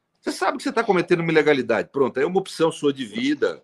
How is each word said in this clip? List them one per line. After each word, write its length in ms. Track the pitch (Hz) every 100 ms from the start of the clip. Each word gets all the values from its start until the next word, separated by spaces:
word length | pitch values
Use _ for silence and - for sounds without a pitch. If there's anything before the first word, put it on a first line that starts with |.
| _ _
Você 100 | -
sabe 240 | - 381 277
que 60 |
você 100 | 285
tá 100 | 233
cometendo 380 | 226 180 - 170
uma 100 | 165
ilegalidade. 600 | 156 147 143 110 110 -
Pronto, 240 | 139 127 127
aí 60 |
é 20 | 156
uma 140 | 185
opção 320 | 190 - 165
sua 200 | 156 147
de 120 | 135
vida, 580 | 117 107 131 147 104 76